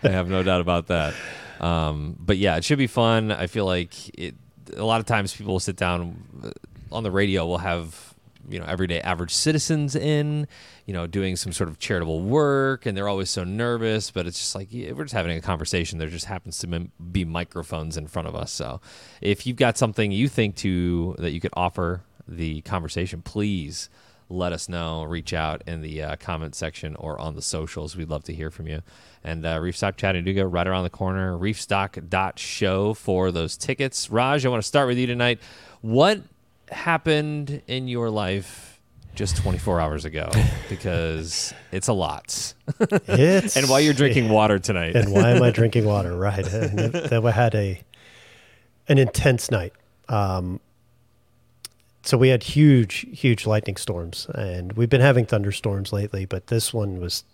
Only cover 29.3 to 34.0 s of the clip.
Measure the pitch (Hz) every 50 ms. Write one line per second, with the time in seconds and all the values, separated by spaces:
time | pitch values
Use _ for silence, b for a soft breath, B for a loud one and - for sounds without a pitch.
29.3 | 82 82 78 82 82 80 80 90 87 - - 101 95 - - 98 95 90 85 92
30.3 | 95 98 95 92 87 87 87 92 92 92 92 87 - - 95 92 92 95 95 92
31.3 | 90 85 90 104 107 - - - 101 98 98 98 - - 80 85 95 92 95 95
32.3 | - - - - - - 113 98 92 95 101 104 110 - - - 98 92 92 92
33.3 | 87 85 82 80 - - - - 131 - 139 135 - -